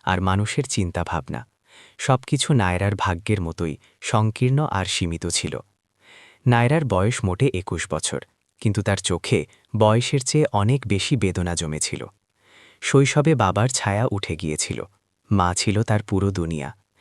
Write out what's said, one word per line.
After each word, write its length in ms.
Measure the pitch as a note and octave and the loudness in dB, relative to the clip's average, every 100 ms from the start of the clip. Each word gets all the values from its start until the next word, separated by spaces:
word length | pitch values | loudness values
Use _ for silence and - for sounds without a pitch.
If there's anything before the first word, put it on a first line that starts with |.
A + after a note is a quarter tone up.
আর 180 | - F#2 | -2 0
মানুষের 420 | F#2+ G2 G#2+ - | 2 0 0 -2
চিন্তাভাবনা, 840 | C#3 - F2+ F2 E2+ E2 D2 C2 - _ _ - - - | -4 -4 -2 -4 -4 -6 -6 -12 -12 _ _ -20 -20 -8
সবকিছু 560 | - B2+ - C#3+ - | 0 0 0 -2 2
নায়রার 420 | C#3 F#2 F2+ G2 G2+ | 2 2 2 0 0
ভাগ্যের 460 | G2+ F2 G#2 G#2 | -2 -4 -2 -2
মতোই 360 | E2 D#2+ E2+ C#2 _ _ | -2 -4 -6 -6 _ _
সংকীর্ণ 580 | - A2 G#2+ - B2 C#3 | -2 0 0 0 0 2
আর 260 | D3+ G2 F2+ | 0 -2 -2
সীমিত 420 | - F2 E2 E2+ | -2 -4 -4 -4
ছিল। 320 | - - B1+ - _ _ _ _ - - _ B2+ | -4 -4 -8 -12 _ _ _ _ -20 -20 _ 2
নায়রার 380 | A#2+ A#2+ D#3 C#3 | 4 4 2 2
বয়স 400 | F#2 G2+ - G2 | 2 0 0 -2
মোটে 260 | F2+ C#3 | 0 0
একুশ 340 | F#2 - E2+ - | 0 -6 -6 -4
বছর, 320 | D#2 - - - _ _ _ | -4 -4 -8 -10 _ _ _
কিন্তু 200 | A2 G#2 | -2 0
তার 160 | G2+ G2 | 0 -2
চোখে 480 | - E2+ - G2+ D2 _ _ G#2+ | -2 -4 0 0 0 _ _ 4
বয়সের 420 | G#2+ A2+ A#2+ C#3+ | 4 4 2 -2
চেয়ে 260 | - D3+ D#3 | 0 0 2
অনেক 340 | G#2 G#2 C3+ A2 | 2 2 0 0
বেশি 280 | G2 - B2 | -2 0 0
বেদনা 400 | F#2+ F2+ F2 E2+ | 0 0 -2 -2
জমেছিল। 500 | E2 D2+ - - - _ _ _ _ - - _ | -4 -4 -6 -8 -10 _ _ _ _ -20 -20 _
শৈশবে 540 | - C#3 C#3 D3+ C#3+ C#3+ | 2 4 4 4 4 4
বাবার 340 | G2 G2 B2 | 2 2 0
ছায়া 380 | - G2+ G2+ B2+ | 0 -2 -2 -2
উঠে 240 | G2 - D#2 | -2 -4 -6
গিয়েছিল, 480 | D#2+ D2+ - A#1 - _ _ _ _ | -4 -4 -6 -8 -10 _ _ _ _
মা 220 | G2+ F2+ | 2 2
ছিল 300 | F2+ - G2+ | 0 0 0
তার 200 | A2+ G#2+ | 2 0
পুরো 280 | - F#2+ G2 | 0 0 0
দুনিয়া, 420 | F#2+ E2 D#2 C#2 - _ _ | 0 -4 -4 -6 -12 _ _